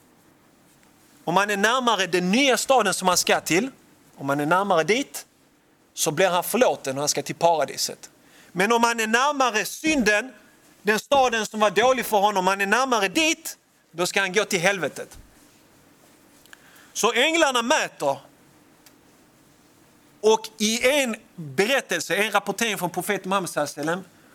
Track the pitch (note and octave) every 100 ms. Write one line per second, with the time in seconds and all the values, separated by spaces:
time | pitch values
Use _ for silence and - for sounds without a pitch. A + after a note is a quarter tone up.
0 | _ _ _ _ _ _ _ _ _ _
1 | _ _ - F#3 G3+ G3+ G#3+ C4 A#3+ G3+
2 | F#3 F3 F3+ A3+ C#4+ A3+ - C4 G#3 F3+
3 | F#3 F3 - F3+ - E3 C4 - _ _
4 | _ - C#3 C#3+ D3 F3+ G3+ E3+ D#3 A#3+
5 | C#4+ - - _ _ _ _ _ _ -
6 | D#3+ D3+ F#3 F3 - A3 A3 C#3+ C3+ C3+
7 | D3 C#3+ C#3 D3 E3+ D#3+ C3+ D3 - -
8 | - _ _ - - E3+ G3+ A#3 A#3 A#3
9 | A3 A#3 C#4+ C#4+ B3+ G#3+ F3+ - D#4 D4+
10 | G#3 G#3 B3+ - - _ _ _ G#3 G#3+
11 | - C#4 B3+ A3+ G#3 G#3+ G#3+ F#3 B3+ B3+
12 | G3 G#3 G#3 G3 F#3 G3 G3 A3+ C4+ A3+
13 | G3 D#4+ D#4 - - - _ _ _ D#3+
14 | F3 G3+ F#3+ G3+ G3 F#3 F#3 G3+ C#3+ -
15 | B2+ - - _ _ _ _ _ _ _
16 | _ _ _ _ - - - - - -
17 | G#3+ A3+ D4+ E4 D4 B3 A#3 D4+ F3+ -
18 | C#3+ C3+ - _ _ _ _ _ - _
19 | _ _ _ _ _ _ _ _ _ _
20 | _ - G#3+ G#3+ - - G#3+ A#3 B3 D4
21 | B3+ G#3 - - D3 C3 G#3 C4+ - F3
22 | - F3+ G#3+ G3+ G3+ G3 A#3 F#3+ F3+ F3
23 | F#3+ G3 F#3+ G3 E3+ D#3 C#3+ D#3 D#3 F#3+
24 | - _ _